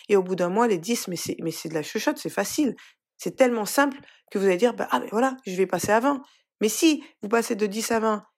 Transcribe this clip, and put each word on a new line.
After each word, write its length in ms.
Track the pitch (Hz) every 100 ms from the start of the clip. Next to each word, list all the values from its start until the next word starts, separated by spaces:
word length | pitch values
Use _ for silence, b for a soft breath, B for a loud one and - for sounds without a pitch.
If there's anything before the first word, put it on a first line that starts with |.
| -
Et 60 | 202
au 60 |
bout 120 | 185
d'un 160 | 185 175
mois, 180 | 190 240
les 80 | 185
dix, 320 | 175 233 -
mais 80 | 170
c'est, 200 | - -
mais 80 | 165
c'est 200 | 156 165
de 40 |
la 80 | 156
chuchote, 360 | 151 220 294 277
c'est 100 | 208
facile. 460 | - 202 - 285 - B B _ _
C'est 160 | 180
tellement 300 | - 254 233
simple 340 | 202 - 277 - B B _
que 80 | 202
vous 60 |
allez 140 | 196 180
dire, 160 | 233
bah, 140 | 196 -
ah, 100 | 254
ben 80 | -
voilà, 280 | 208 262 262 -
je 100 | 180
vais 100 | 185
passer 240 | 175 -
à 100 | 214
vingt. 200 | 262 277 B B _ _
Mais 80 | 214
si 340 | - 330 294 B B
vous 80 | 208
passez 240 | 233 226
de 120 | 214 208
dix 240 | 208 214
à 80 | 226
vingt 280 | 220 214 -